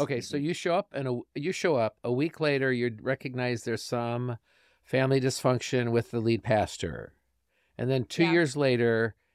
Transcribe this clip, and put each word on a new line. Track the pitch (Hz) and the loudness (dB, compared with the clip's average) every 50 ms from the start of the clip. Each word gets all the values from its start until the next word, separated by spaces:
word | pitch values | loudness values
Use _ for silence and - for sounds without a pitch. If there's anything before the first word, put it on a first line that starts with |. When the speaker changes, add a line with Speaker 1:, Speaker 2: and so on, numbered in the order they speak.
Speaker 1:
Okay, | 147 - 139 117 | -2 -2 -2 -4
so | - - - | -6 -6 -4
you | 147 143 160 | -4 -2 -2
show | 175 - - 175 170 | -4 -2 -2 0 0
up | 196 196 _ | 0 -2 _
and | - 139 135 | -6 -6 -4
a, | 131 123 120 - _ - | -4 -4 -4 -6 _ -10
you | - 143 175 | -6 -6 -6
show | 185 - - 180 151 | -4 0 0 2 2
up | 123 113 107 - _ | 2 2 0 -2 _
a | - 120 | -4 -2
week | 123 131 151 170 - - | 0 0 0 -2 -2 -2
later, | 160 147 143 135 135 131 | 0 0 2 2 2 0
you | 127 120 120 123 110 110 | 0 0 0 -2 -4 -4
recognize | - 127 131 - - 139 127 123 123 123 123 113 | -4 -4 -4 -4 -6 -8 -4 -4 -2 -2 -2 -2
there's | - 120 113 107 - | -4 -4 -4 -4 -4
some | - 127 120 120 117 120 120 123 123 120 - _ _ _ _ _ _ _ _ | -4 -4 -2 -2 -2 -2 -4 -4 -4 -6 -8 _ _ _ _ _ _ _ _
family | _ - - 131 131 131 135 135 | _ -2 0 2 4 4 4 4
dysfunction | 127 135 - - - 131 127 120 - - - 127 120 117 | 2 2 0 2 2 2 2 2 0 0 0 0 2 2
with | 117 117 113 - | 2 0 0 0
the | - 117 | -2 0
lead | 110 117 117 104 | 2 2 2 2
pastor. | - 120 117 104 98 - - - - 85 67 58 - - _ _ _ _ _ _ _ _ _ _ _ _ _ - | 2 2 2 2 2 0 -4 -6 -6 -6 -6 -8 -12 -14 _ _ _ _ _ _ _ _ _ _ _ _ _ -4
And | 120 127 | -2 0
then | 135 131 117 | 0 -2 -2
two | - - - 165 | -2 0 2 2
Speaker 2:
Yeah. | 165 | 4
Speaker 1:
years | 165 175 165 139 127 | 4 4 2 2 0
later, | 143 143 135 123 117 120 117 113 113 113 110 - _ _ _ | 0 2 2 4 4 4 4 4 2 0 -2 -4 _ _ _